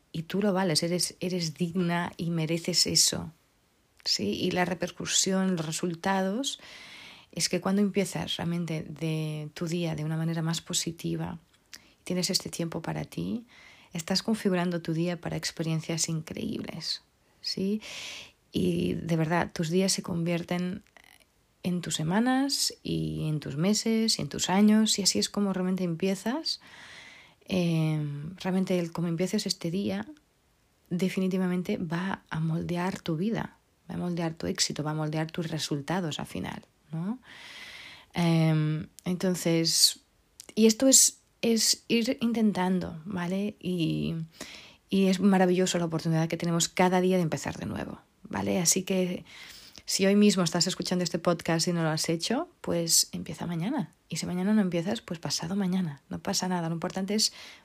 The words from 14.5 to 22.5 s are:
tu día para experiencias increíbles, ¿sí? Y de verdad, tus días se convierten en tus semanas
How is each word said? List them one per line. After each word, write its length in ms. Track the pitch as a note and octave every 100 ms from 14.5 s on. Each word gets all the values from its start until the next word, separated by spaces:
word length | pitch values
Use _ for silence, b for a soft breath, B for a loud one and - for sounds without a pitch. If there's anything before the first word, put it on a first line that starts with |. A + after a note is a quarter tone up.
| F3+ F3+ E3+
tu 100 | E3+
día 280 | D#3+ F3 E3+
para 160 | D#3+ D#3+
experiencias 720 | - - E3 D#3+ D#3+ E3 -
increíbles, 960 | D#3+ - - - - - E3 - - _ _ _ _
¿sí? 400 | - - G3 G#3+ B B B B B B _
Y 440 | - F3+ E3+ F3
de 220 | E3 E3 E3
verdad, 360 | D#3 F3 -
tus 180 | - D#3+
días 220 | F3+ F#3+
se 100 | -
convierten 800 | - E3+ E3+ E3+ - F3 F3+ - - - - - _ _ _ _
en 180 | F3+ F3
tus 160 | E3 -
semanas 800 | D#3 G3+ B3 C4 C#4